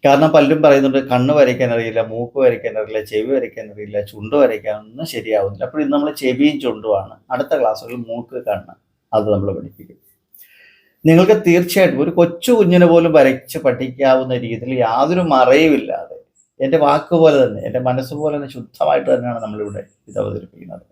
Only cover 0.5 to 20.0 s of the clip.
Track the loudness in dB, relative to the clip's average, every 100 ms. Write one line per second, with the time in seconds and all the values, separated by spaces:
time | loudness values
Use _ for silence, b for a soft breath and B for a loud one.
0.5 | 4 4 4 4 0 0 -2 0 4 2
1.5 | 2 -2 -2 -2 -4 -4 -6 -8 0 0
2.5 | 0 -6 -8 -6 -8 -6 -6 -2 -4 -4
3.5 | -12 -18 -16 -10 -8 -10 -12 -4 0 2
4.5 | 0 -8 -10 -12 -14 -12 -10 -4 -2 -2
5.5 | -6 -10 -6 -2 -2 -2 -4 -4 0 0
6.5 | 0 -6 -6 -4 -4 -4 -18 _ -6 -4
7.5 | -2 -2 -4 -10 -14 -10 -12 -10 -12 -8
8.5 | -8 -8 -20 _ _ _ -4 0 -2 -2
9.5 | -8 -12 _ -20 -20 _ _ _ _ b
10.5 | b b b b b 4 4 6 2 4
11.5 | 2 2 2 2 2 -2 0 0 0 0
12.5 | 2 4 6 6 6 4 4 4 0 -8
13.5 | -4 -2 -2 -6 -2 2 2 0 -6 -6
14.5 | -10 -6 -2 -2 0 0 0 0 2 4
15.5 | 4 4 0 -2 -10 -12 -18 _ _ _
16.5 | _ -2 2 4 2 0 4 4 6 2
17.5 | 0 -8 -4 -4 -4 -6 -6 -6 -6 -10
18.5 | -16 -20 _ -2 0 0 -2 -2 -8 -8
19.5 | -8 -10 -10 -16 _